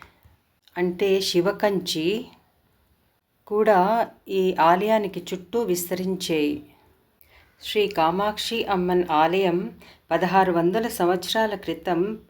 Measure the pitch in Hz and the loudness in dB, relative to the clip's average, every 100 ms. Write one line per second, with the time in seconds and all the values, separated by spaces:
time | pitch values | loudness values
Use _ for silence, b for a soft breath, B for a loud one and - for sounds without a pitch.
0 | b b b b _ _ _ 175 180 175 | b b b b _ _ _ -4 -4 0
1 | 202 190 190 175 185 196 208 190 - 160 | 0 0 0 0 0 0 0 -2 -4 -4
2 | 175 220 254 - _ _ _ _ _ _ | -2 -4 -8 -20 _ _ _ _ _ _
3 | _ _ _ _ - 208 214 190 190 226 | _ _ _ _ -4 2 4 6 4 2
4 | 214 - - 190 185 180 165 180 208 220 | -2 -6 -6 0 0 4 4 4 2 0
5 | 190 175 - 180 - 233 202 175 - 185 | 0 -8 -10 -12 -6 -4 -2 -2 -4 -4
6 | 185 180 - 156 147 143 - _ _ _ | -4 -4 -2 0 0 -2 -10 _ _ _
7 | _ _ b b b _ - 214 202 - | _ _ b b b _ -4 0 0 2
8 | 160 185 208 208 - 233 - 185 180 180 | 2 2 -2 -4 -6 -6 -2 0 2 0
9 | 175 151 165 190 185 175 220 - B B | 2 2 2 2 0 0 -4 -12 B B
10 | - 165 185 190 180 170 170 220 226 - | -4 -2 2 2 4 2 2 0 -2 0
11 | 175 185 - 220 220 196 - 160 185 170 | 0 0 -2 -2 -2 -4 -8 -8 -4 -2
12 | 202 220 | -2 -4